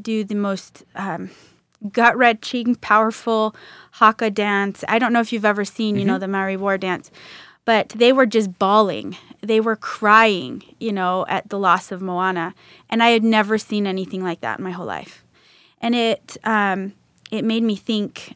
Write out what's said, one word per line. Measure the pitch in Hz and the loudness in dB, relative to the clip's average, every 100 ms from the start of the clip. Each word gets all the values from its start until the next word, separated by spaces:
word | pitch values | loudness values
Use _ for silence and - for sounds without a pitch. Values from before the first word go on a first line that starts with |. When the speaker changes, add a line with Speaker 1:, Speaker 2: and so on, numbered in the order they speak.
Speaker 1:
do | 208 220 | -6 -4
the | 202 | -4
most, | 208 202 190 - - - - | -4 -2 -4 -8 -18 -16 -10
um, | 196 170 185 - - _ _ _ 208 | -8 -8 -10 -16 -20 _ _ _ -6
gut-wrenching, | 233 233 226 240 220 - 247 233 240 | 2 2 4 2 2 -4 -4 -2 -2
powerful | - 214 220 220 - 220 214 - - - - | 2 4 4 -2 -2 0 0 -4 -16 -20 -20
haka | - 214 - 226 | 2 4 4 0
dance. | 202 208 202 202 196 - | -2 0 0 -2 -4 -2
I | 226 | 0
don't | 240 | 2
know | 233 | 0
if | 226 | 0
you've | 233 | 0
ever | 208 208 | 0 0
seen, | 202 - 220 202 | -2 -4 -2 0
you | |
know, | 196 | 0
Speaker 2:
Mm-hmm. | 190 | -2
Speaker 1:
the | 190 | -2
Maori | 196 190 190 | -4 -2 -2
war | 196 190 | -2 -2
dance, | 190 175 - - - - - _ - | -2 -6 -8 -20 -20 -20 -20 _ 0
but | 220 - | 2 0
they | 214 240 | 2 4
were | 262 254 | 6 4
just | 220 202 180 | 2 -2 -2
bawling. | 190 214 202 110 98 - - - | 2 4 4 0 -8 -14 -20 -12
They | 208 220 | -2 0
were | 226 214 | 0 -2
crying, | - - 214 214 226 190 131 - - _ | -6 -2 4 6 6 2 -4 -10 -16 _
you | 226 | -6
know, | 202 180 185 - | -2 -2 -2 -2
at | 190 - | -4 -6
the | 202 | -2
loss | 190 185 - | 2 2 0
of | 185 | -8
Moana. | 190 180 185 180 180 - _ - _ | -6 -2 -2 -2 -6 -10 _ -20 _
And | 226 | 2
I | 233 | 4
had | 233 | 4
never | 226 220 202 220 | 4 2 2 -2
seen | - 208 202 | -2 -4 -2
anything | 185 185 185 | -4 -6 -6
like | 185 170 | -6 -6
that | 113 - | -8 -8
in | |
my | 185 | -8
whole | 180 156 | -10 -8
life. | 82 - - _ _ _ _ _ _ | -10 -12 -20 _ _ _ _ _ _
And | 233 | -4
it, | 240 226 220 - - | 0 0 -2 -6 -10
um, | 220 220 202 190 190 - _ _ - | -2 0 0 -2 -6 -14 _ _ -10
it | 220 | -4
made | 226 226 | -2 0
me | 226 196 | 0 -2
think, | - 214 202 - - | -4 -4 -4 -8 -18